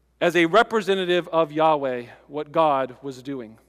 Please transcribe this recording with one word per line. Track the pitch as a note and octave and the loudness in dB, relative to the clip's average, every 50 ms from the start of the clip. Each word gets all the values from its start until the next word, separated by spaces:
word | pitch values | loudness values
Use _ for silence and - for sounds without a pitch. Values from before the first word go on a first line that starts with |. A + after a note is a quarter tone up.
| _ _ _ _ | _ _ _ _
as | D#3+ F3 D#3 | 0 2 4
a | F3 E3 | 2 2
representative | E3 F3 A3 A#3 A#3 A3+ A3 F#3 F#3 G3 F#3+ F#3 F3 F3+ F3 E3+ C#3 | 4 4 4 4 4 0 -2 -2 -2 -2 -2 0 0 0 0 -2 0
of | D#3+ E3 E3 D3 | 0 0 0 0
Yahweh | D3 D#3 D#3 D#3+ D#3 D3 C#3 C3 B2+ B2 A#2+ A#2 - - _ | 0 0 2 2 2 0 -2 -4 -6 -6 -10 -12 -18 -20 _
what | - C#3+ D3 D3+ D3 | -12 -10 -10 -10 -4
God | D3 D#3+ D#3+ D#3 C#3 C3+ C3 B2 B2 - | 0 2 2 2 2 0 -2 -6 -8 -12
was | C3+ C#3 C3 B2+ | -14 -14 -14 -12
doing. | B2 C#3+ C#3 B2+ A#2 G#2+ A2+ - _ | -12 -12 -10 -10 -12 -14 -18 -20 _